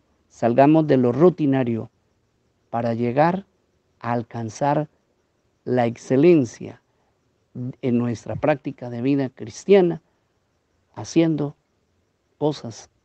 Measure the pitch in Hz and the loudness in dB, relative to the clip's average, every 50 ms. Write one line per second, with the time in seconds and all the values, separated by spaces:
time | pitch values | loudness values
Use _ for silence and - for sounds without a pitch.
0 | _ _ _ _ _ _ _ - 120 117 120 131 139 151 156 160 156 147 139 131 | _ _ _ _ _ _ _ -4 -2 0 4 4 6 6 6 4 4 4 2 2
1 | 123 120 117 131 175 180 - - 151 135 135 135 127 117 113 113 113 - _ _ | 2 2 2 4 4 4 4 2 -2 0 0 0 0 -2 -4 -6 -6 -10 _ _
2 | _ _ _ _ _ _ _ _ _ _ _ _ _ - 117 117 120 117 117 117 | _ _ _ _ _ _ _ _ _ _ _ _ _ -8 -6 -6 -4 -4 -4 -2
3 | 120 120 120 143 156 170 180 196 196 _ _ _ _ _ _ _ _ _ _ _ | -4 -2 0 0 0 0 0 -4 -10 _ _ _ _ _ _ _ _ _ _ _
4 | - 117 120 120 110 - - 117 113 110 - - 143 143 147 156 147 - _ _ | -8 -6 -6 -6 -6 -8 -10 -10 -10 -10 -8 -4 -2 -2 -2 -2 -4 -8 _ _
5 | _ _ _ _ _ _ _ _ _ _ _ _ - 120 123 127 117 117 117 - | _ _ _ _ _ _ _ _ _ _ _ _ -6 -4 -2 0 0 -2 -4 -6
6 | - - 131 135 156 180 170 151 123 110 - - - 107 117 - _ _ _ _ | -4 -2 2 4 6 6 6 4 2 -2 -6 -14 -16 -16 -16 -20 _ _ _ _
7 | _ _ _ _ _ _ _ _ _ _ - 123 123 131 - - - 127 120 120 | _ _ _ _ _ _ _ _ _ _ -14 -12 -12 -12 -10 -6 -4 -2 -2 -2
8 | 120 120 113 - - - 113 - - 147 151 - - 143 131 - 123 120 120 117 | -2 -4 -6 -8 -10 -12 -8 -4 -2 -2 -2 -2 -6 -12 -12 -12 -14 -12 -10 -6
9 | 123 139 143 139 131 123 _ - 110 113 - - - 185 202 196 180 170 165 160 | -2 -2 -2 -2 -2 -6 _ -12 -16 -16 -16 -4 2 4 6 6 6 2 0 -6
10 | _ _ _ _ _ _ _ _ _ _ _ _ _ _ _ _ _ _ - 110 | _ _ _ _ _ _ _ _ _ _ _ _ _ _ _ _ _ _ -16 -16
11 | 107 - - 165 165 165 156 143 147 143 - _ _ _ _ _ _ _ _ _ | -10 -2 0 2 2 2 0 -2 -4 -8 -10 _ _ _ _ _ _ _ _ _
12 | _ _ _ _ _ _ _ - 147 156 139 - - 117 - - - _ _ _ | _ _ _ _ _ _ _ -4 -4 -4 -4 -4 -12 -16 -16 -16 -20 _ _ _